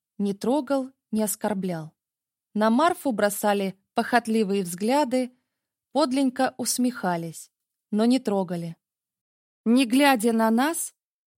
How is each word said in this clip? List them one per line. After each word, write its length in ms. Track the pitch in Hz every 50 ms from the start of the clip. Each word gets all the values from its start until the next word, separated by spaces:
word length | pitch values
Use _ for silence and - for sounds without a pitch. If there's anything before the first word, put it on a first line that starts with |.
| _ _ _ -
не 160 | 202 202 196
трогал, 580 | 202 - 220 269 302 254 240 277 269 254 269 - _ _ _
не 140 | 214 214 214
оскорблял. 680 | 202 - - - 208 208 196 180 185 170 160 156 160 - _ _ _ _ _ _ _ _ _ _ _ -
На 160 | 208 214 220
Марфу 400 | 226 262 320 349 349 - - 277
бросали 640 | 214 196 208 208 202 - - 208 202 202 196 190 185 _ _ _ _
похотливые 680 | 233 220 - 247 233 233 226 220 226 214 185 196 202
взгляды, 680 | 185 170 180 175 208 233 269 294 302 233 254 254 254 247 - _ _ _ _ _ _ _ _ _ _ _
подленько 640 | - 269 320 254 254 277 277 254 247 - 262 247 - -
усмехались, 920 | 247 - - - 247 247 247 - - 180 175 170 165 165 156 - - - _ _ _ _ _ _ _ _
но 140 | 208 208 226
не 160 | 240 254 262
трогали. 560 | 254 220 202 196 190 170 180 170 170 165 165 - _ _ _ _ _ _ _ _ _ _ _ _ _ _ _ _ -
Не 200 | 220 240 262 269
глядя 480 | 214 240 269 294 277 269 208 208 233
на 160 | 220 226 220 220
нас, 420 | 226 240 269 311 339 - - - - _ _ _ _ _ _ _ _